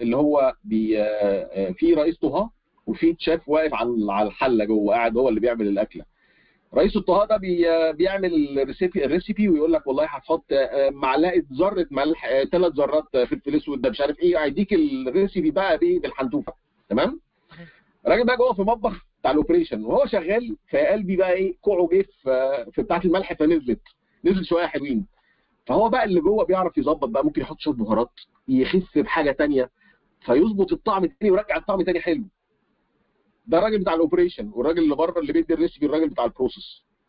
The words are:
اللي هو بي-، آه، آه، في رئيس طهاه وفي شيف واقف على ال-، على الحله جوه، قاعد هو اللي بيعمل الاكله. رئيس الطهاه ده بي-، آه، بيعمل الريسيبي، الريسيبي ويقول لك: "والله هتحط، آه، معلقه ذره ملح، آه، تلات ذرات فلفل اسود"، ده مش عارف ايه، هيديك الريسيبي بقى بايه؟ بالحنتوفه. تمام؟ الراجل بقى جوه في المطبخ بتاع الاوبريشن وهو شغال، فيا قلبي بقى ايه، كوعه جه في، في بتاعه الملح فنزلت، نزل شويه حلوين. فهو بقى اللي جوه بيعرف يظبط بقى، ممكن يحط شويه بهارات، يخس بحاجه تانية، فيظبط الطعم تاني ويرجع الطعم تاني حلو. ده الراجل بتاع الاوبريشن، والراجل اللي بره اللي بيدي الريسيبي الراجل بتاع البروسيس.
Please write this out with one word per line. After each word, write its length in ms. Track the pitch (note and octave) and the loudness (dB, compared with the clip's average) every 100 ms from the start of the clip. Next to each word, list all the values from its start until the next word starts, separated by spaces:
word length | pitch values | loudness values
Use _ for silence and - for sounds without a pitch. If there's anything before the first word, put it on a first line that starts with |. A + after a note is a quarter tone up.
اللي 160 | A#2 B2+ | -2 0
هو 380 | D3 D3 C3 - | 2 4 2 0
بي-، 360 | G#2+ A2 A2 G#2+ | -4 -2 0 0
آه، 40 | |
آه، 680 | G#2 G#2+ G2+ G2 - F#2 F#2+ | 0 0 0 0 -4 -4 -4
في 220 | F#2 E3 | 0 2
رئيس 240 | D#3+ D#3 E3 | 2 2 -2
طهاه 340 | D3+ D3+ A3+ _ _ _ - | -2 -2 -4 _ _ _ -10
وفي 280 | F3+ E3 E3+ | -2 0 0
شيف 300 | E3+ E3 - | -2 -2 0
واقف 240 | D3+ D#3 | 0 0
على 160 | A#2 A#2+ | -2 -2
ال-، 220 | A#2 G#2 | -2 -2
على 160 | G2+ G#2 | 0 -2
الحله 380 | - C3+ A2+ G#2 | 0 0 2 2
جوه، 300 | G#2+ G2+ G#2 | 2 2 2
قاعد 220 | A#2 A2+ | 2 2
هو 120 | C3 | 2
اللي 100 | G#2+ | 2
بيعمل 280 | A#2+ A#2 G#2 | 0 0 -2
الاكله. 380 | G2 - E2+ - _ _ _ _ _ _ | -2 -4 -8 -20 _ _ _ _ _ _
رئيس 220 | C3+ G3+ G#3 | 0 0 0
الطهاه 280 | F#3 F#3 G#3+ | 0 2 2
ده 120 | G#3+ | 0
بي-، 320 | F#3+ F3 E3+ | 0 0 2
آه، 220 | E3 D#3+ | 2 0
بيعمل 680 | D3+ F#3 G3 F#3 D#3+ C#3+ C#3 | 0 -2 0 -2 0 0 -2
الريسيبي، 460 | C3+ - F3+ F3+ C#3 | -4 -2 -4 -2 -2
الريسيبي 440 | E3+ F#3+ G#3 G#3 | -2 -2 -2 2
ويقول 240 | D#3 D#3+ | 2 2
لك: 140 | D#3+ C#3+ | 0 0
"والله 180 | C3+ D#3 | -2 -2
هتحط، 400 | - - D#3+ - | -4 -4 -4 -2
آه، 380 | C#3 C3 C#3+ C#3 | -2 0 0 0
معلقه 540 | C#3 C3+ C3+ F3+ F3 C#3 | 0 -2 2 2 0 -2
ذره 340 | C3 F#3 F#3+ E3+ | 0 0 0 -4
ملح، 340 | C3 D3+ D#3+ A#2+ | -2 0 -2 0
آه، 180 | C3 | 0
تلات 300 | C#3 F3 F3+ | 2 2 0
ذرات 440 | C#3+ C#3 D3+ D#3 C3 | 0 0 0 0 0
فلفل 380 | B2 D3 C#3+ C#3+ | 0 -2 -2 -4
اسود"، 260 | - C3+ | -2 -4
ده 80 | B2+ | -4
مش 120 | A2 | -2
عارف 180 | C#3+ D3 | -4 0
ايه، 240 | F3 E3+ | 0 2
هيديك 300 | D3+ D3 G3+ | 0 -2 0
الريسيبي 800 | F#3+ D3+ C3+ C3 E3 G3 F#3+ D#3 | 2 0 -2 -2 -2 -2 0 -2
بقى 260 | D3+ G3 D#3 | 0 0 2
بايه؟ 220 | F3 F3+ | 2 0
بالحنتوفه. 540 | C#3 C3 C3 C#3+ - - _ _ - | -2 -6 -4 -4 -6 -14 _ _ -6
تمام؟ 300 | G#2+ F#3+ D#4+ _ _ _ E3+ E3+ _ _ _ - | -2 -2 -4 _ _ _ -20 -20 _ _ _ 0
الراجل 180 | G3+ A#3+ | 2 2
بقى 120 | B3 | 2
جوه 160 | B3 | 2
في 60 | F#3 | 0
المطبخ 460 | G3 A#3 A3 F#3+ - _ | -2 -2 -2 -6 -16 _
بتاع 100 | C3 | -2
الاوبريشن 520 | D3 D#3 F3 D#3+ G#2+ | 0 2 2 0 -4
وهو 220 | A2 F#3 C4 | -2 0 2
شغال، 500 | G3+ E3 A3 A#3+ G#3 _ | 0 0 -2 -4 -12 _
فيا 240 | C#3 D3+ | 0 2
قلبي 240 | G#3+ F#3 F#3 | 0 0 0
بقى 180 | F#3 | 2
ايه، 220 | F#3 F#3+ - | 2 0 -2
كوعه 280 | G3+ F#3 E3+ | -2 2 2
جه 140 | F#3 F#3+ _ | 2 0 _
في، 420 | C3 B2+ C3+ C3+ A2 | -2 0 0 -2 -6
في 100 | - | -6
بتاعه 200 | A3 F3 F#3 | -2 0 2
الملح 280 | F3 F#3+ | 0 -2
فنزلت، 460 | D#3+ D#3 E3 B2 G#2+ - _ _ _ E3 | 0 2 2 0 -4 -6 _ _ _ 0
نزل 200 | G3 E3+ | 0 0
شويه 200 | E3+ E3+ | 0 0
حلوين. 400 | C#3+ C#3+ A2+ G2 _ _ _ _ _ - | -4 -4 -4 -4 _ _ _ _ _ -2
فهو 240 | D3+ A3+ | 2 2
بقى 140 | B3 | 2
اللي 160 | G#3+ F3+ | 0 0
جوه 260 | D#3 G#3+ F3 | 2 2 2
بيعرف 320 | F#3 F3+ - | 0 0 -2
يظبط 320 | C3+ D#3 C3 | 0 0 -2
بقى، 160 | B2 D3 | -2 -2
ممكن 160 | D3+ | -2
يحط 180 | C3+ D#3 | -8 -6
شويه 140 | D3+ - | -6 -4
بهارات، 360 | G#2+ G#2+ B2 - - _ - | -2 -2 -2 -6 -20 _ -2
يخس 500 | C3 B2 F#3+ F#3 D#3 | 0 2 0 0 -2
بحاجه 340 | - E3 C#3+ | 0 0 0
تانية، 380 | C3+ D3 C3+ B2 _ _ _ _ _ | 0 0 0 -2 _ _ _ _ _
فيظبط 500 | - B2+ G#3+ G3+ F#3 | 0 2 4 2 0
الطعم 340 | D#3+ - G3 F3 | -2 -2 0 -2
تاني 260 | - G#3 | 0 2
ويرجع 260 | F#3 - - | 2 2 -4
الطعم 240 | - G3 | -2 -2
تاني 180 | F3 E3+ | 0 -2
حلو. 240 | F3+ D#3+ - _ _ _ _ _ _ _ _ _ _ _ - | -2 -4 -4 _ _ _ _ _ _ _ _ _ _ _ -2
ده 100 | E3 | 0
الراجل 220 | G#3+ G#3+ | 2 0
بتاع 140 | F3 | 0
الاوبريشن، 580 | E3 E3 F3 F3+ - G#2+ | 0 2 2 2 0 -10
والراجل 300 | G#2 C#3 E3+ | -4 -2 2
اللي 120 | D#3 C3+ | 0 2
بره 240 | - E3+ | -2 -2
اللي 140 | C#3+ | -2
بيدي 200 | D#3+ D#3+ | 0 0
الريسيبي 320 | D#3+ E3+ - D3 | 0 -2 -2 -2
الراجل 240 | D#3 D#3+ | 0 -2
بتاع 160 | - A#2 | -2 -4
البروسيس. 580 | - - - - - _ _ | -2 -4 -4 -20 -20 _ _